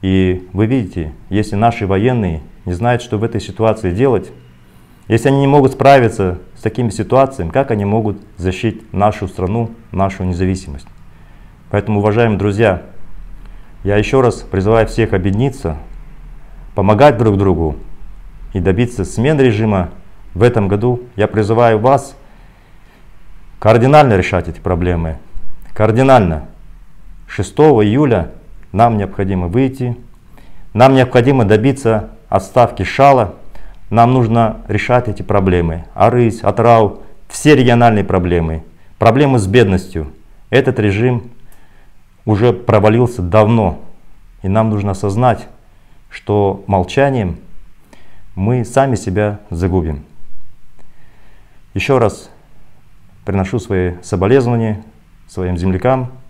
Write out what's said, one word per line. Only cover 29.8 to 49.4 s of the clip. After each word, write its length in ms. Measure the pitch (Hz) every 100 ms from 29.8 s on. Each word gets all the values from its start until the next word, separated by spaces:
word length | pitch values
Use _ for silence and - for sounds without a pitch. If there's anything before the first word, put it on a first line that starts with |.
| 123 120 - - - - - - -
нам 200 | 104 131
необходимо 520 | 135 123 127 120 135 104
добиться 680 | 104 117 139 117 110 104 - -
отставки 540 | 98 - - 120 -
Шала, 520 | 92 - 139 135 101 - - - - - -
нам 240 | 107 117
нужно 480 | 127 117 117 113 107 -
решать 400 | 104 - 123 120
эти 160 | 101
проблемы. 640 | 90 101 95 90 85 82 82 -
Арысь, 460 | 104 123 120 107
Атырау, 600 | - 107 117 117 107 - - - -
все 280 | - 151 139
региональные 480 | 123 120 120 107
проблемы, 600 | 95 95 90 85 82 80 - - - -
проблемы 400 | 110 120 143 127
с 80 | 92
бедностью. 640 | 113 107 92 - - 76 - - - -
Этот 280 | 120 135 123
режим 520 | 104 98 123 123 - - - - - - - - - _ -
уже 280 | 104 120
провалился 680 | 113 - 110 104 113 123 -
давно, 560 | 87 107 107 117 98 80 - - - - - -
и 40 | 95
нам 220 | 101 110
нужно 220 | 107 101
осознать, 560 | 95 104 98 123 110 - - _ - _ - -
что 540 | - - 104 101 95 -
молчанием 680 | 98 92 - 139 131 92 82 - - - - _ - - - - -
мы 280 | 98 127
сами 320 | 113 - 135 113
себя 440 | - 95 107 101